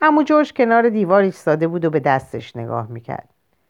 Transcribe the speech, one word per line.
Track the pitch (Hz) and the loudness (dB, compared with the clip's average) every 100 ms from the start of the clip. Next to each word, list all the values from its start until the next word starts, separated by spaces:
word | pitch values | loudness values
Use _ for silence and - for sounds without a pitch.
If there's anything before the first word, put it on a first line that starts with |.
عمو | 302 302 | 2 2
جورج | 302 302 294 | 2 2 0
کنار | - 233 233 233 | 0 2 2 2
دیوار | 214 175 196 | 0 2 2
ایستاده | 190 - - 151 165 | 2 -2 -2 0 -2
بود | 175 160 | -2 -2
و | |
به | 156 | 0
دستش | 139 135 - 117 113 120 | 0 -2 -2 -12 -12 -12
نگاه | 117 117 110 | -8 -8 -8
می‌کرد. | 117 120 135 - _ _ _ _ | -12 -12 -12 -14 _ _ _ _